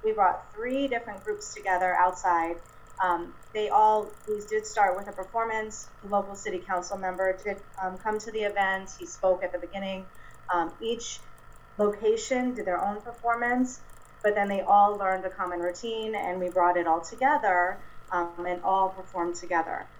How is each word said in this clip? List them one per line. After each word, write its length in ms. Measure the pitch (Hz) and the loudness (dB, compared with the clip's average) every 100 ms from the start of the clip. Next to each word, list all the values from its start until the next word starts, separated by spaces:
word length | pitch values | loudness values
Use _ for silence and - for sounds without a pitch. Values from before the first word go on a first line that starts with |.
we 80 | 220 | 0
brought 420 | 214 185 - - | 4 4 4 -6
three 320 | 208 240 262 277 | -8 -2 0 0
different 380 | 233 233 196 | -2 -4 -10
groups 300 | 214 208 - | -6 -6 -6
together 400 | - 196 180 185 | -6 0 2 4
outside. 640 | 175 180 185 190 170 165 170 - - - - | 4 4 4 2 2 2 -4 -10 -20 -18 -2
Um, 300 | 185 170 170 - - | 0 0 -2 -12 -8
they 160 | 214 214 | -4 2
all, 400 | 202 214 214 214 - - | 6 6 6 0 -10 -6
we 140 | 208 208 | -6 -2
did 160 | 214 214 | -4 -2
start 300 | - 196 185 | 2 2 2
with 120 | 196 | -6
a 40 | |
performance. 760 | - 185 226 226 220 214 - - - | -10 -4 -2 -2 -2 -4 -10 -16 -16
The 80 | 202 | 0
local 240 | 202 202 | 0 0
city 240 | 196 214 180 | -8 -6 -6
council 400 | - 185 180 196 | -2 -2 -2 -4
member 360 | 185 185 190 185 | -4 0 0 0
did, 140 | 214 196 - - | -4 -8 -10 -6
um, 140 | 185 190 | -6 -4
come 220 | 220 214 | -4 -4
to 120 | 226 | -4
the 100 | 220 | -2
event. 500 | 208 202 190 190 196 - | -2 0 0 0 -6 -14
He 80 | 170 | -14
spoke 360 | - 190 185 | 0 2 2
at 100 | 185 | 0
the 60 | 180 | -6
beginning. 460 | 175 196 196 190 190 - - - - | -8 -8 -6 -8 -10 -18 -20 -18 -2
Um, 180 | 175 165 - | 0 0 -4
each 380 | 226 233 - - - - - - - - | -6 -4 -6 -12 -14 -20 -20 -20 -18 0
location 760 | 208 208 226 220 - 254 254 | 0 2 2 2 2 0 0
did 120 | 214 190 | -2 -2
their 180 | 175 | 0
own 160 | 196 208 | 0 -4
performance, 800 | 240 233 233 233 240 247 254 - - - - - | -10 -4 0 0 2 2 0 -4 -16 -18 -20 -2
but 120 | 208 | 0
then 140 | 208 202 | 2 0
they 120 | 196 | 0
all 360 | 180 202 202 208 | 6 8 8 4
learned 280 | 190 190 | 0 0
a 60 | 185 | -2
common 300 | 190 180 175 | -4 -4 -2
routine, 540 | 175 175 233 226 220 | -2 -4 -6 -6 -4
and 240 | 214 180 185 | -4 -4 -2
we 120 | 180 | 0
brought 260 | 185 175 180 | 4 6 4
it 100 | 165 | 4
all 140 | 165 | 2
together, 800 | 170 - 262 294 214 180 180 190 - - - | 0 0 2 4 4 4 2 -2 -10 -14 -4
um, 320 | 180 175 170 175 | -2 -2 -4 -4
and 160 | 180 | -2
all 280 | 196 190 190 | 2 4 4
performed 440 | 190 180 185 175 | 0 -8 -2 -2
together. 520 | 170 175 175 165 - - | -2 -2 0 0 -6 -10